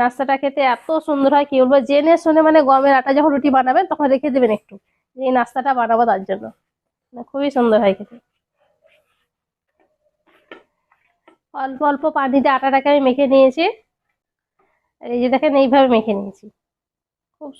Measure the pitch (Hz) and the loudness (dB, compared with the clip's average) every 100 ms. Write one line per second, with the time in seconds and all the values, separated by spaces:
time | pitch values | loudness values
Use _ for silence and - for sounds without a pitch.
0 | 247 247 269 269 277 277 269 233 - 320 | -2 -4 -4 -2 -4 -2 -2 -2 -4 -6
1 | 311 285 269 285 285 262 254 277 226 285 | -2 0 2 2 0 0 2 2 2 0
2 | 302 330 330 311 311 311 262 269 277 269 | 2 2 2 2 4 4 4 2 4 2
3 | 269 269 302 277 294 262 254 294 381 302 | 2 0 2 0 0 0 0 0 -2 -2
4 | 294 262 294 262 233 208 _ 202 _ _ | 0 0 -2 0 0 -2 _ -20 _ _
5 | _ 254 262 254 240 269 262 254 226 226 | _ -8 -2 -2 -2 -6 -4 -2 -2 0
6 | 233 196 196 208 110 - _ _ _ _ | 0 -2 -4 -8 -10 -20 _ _ _ _
7 | _ 240 - 277 285 277 233 214 202 196 | _ -20 -14 -6 -4 0 0 2 0 -2
8 | 208 240 _ _ _ _ _ _ _ _ | -8 -20 _ _ _ _ _ _ _ _
9 | _ _ _ _ _ _ _ _ _ _ | _ _ _ _ _ _ _ _ _ _
10 | _ _ _ _ _ - _ _ _ _ | _ _ _ _ _ -20 _ _ _ _
11 | _ _ _ _ _ 285 269 262 294 277 | _ _ _ _ _ -12 -10 -4 -4 -2
12 | 320 302 269 269 285 262 269 269 285 285 | -4 -4 -2 0 0 0 0 -2 0 0
13 | 262 254 277 269 262 254 370 - _ _ | 0 0 2 4 2 2 -4 -6 _ _
14 | _ _ _ _ _ _ _ _ _ _ | _ _ _ _ _ _ _ _ _ _
15 | 240 240 254 262 302 277 269 277 262 226 | -8 -4 -2 0 0 2 4 4 4 2
16 | 220 202 196 - 208 _ _ _ _ _ | 0 -6 -8 -16 -20 _ _ _ _ _
17 | _ _ _ - 294 - | _ _ _ -20 -20 -10